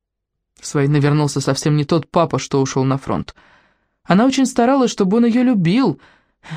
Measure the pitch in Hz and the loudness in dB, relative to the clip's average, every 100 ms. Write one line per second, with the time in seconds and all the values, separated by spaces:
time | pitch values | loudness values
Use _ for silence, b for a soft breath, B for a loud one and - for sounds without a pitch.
0 | _ _ _ _ _ _ - 151 139 147 | _ _ _ _ _ _ -6 -2 0 2
1 | 143 151 147 143 135 135 156 151 143 170 | 2 2 0 -2 -4 -2 -2 -2 0 -2
2 | - 180 160 135 - 139 131 139 131 135 | 0 0 0 -2 -2 -2 -2 -2 -2 -2
3 | - 92 73 b b b b b b b | -4 -6 -8 b b b b b b b
4 | - 180 254 262 262 - 233 277 240 - | 0 2 2 2 0 2 2 2 0 0
5 | 190 220 240 233 247 220 165 226 240 - | 0 2 2 2 2 2 2 2 0 -4
6 | B B B B B | B B B B B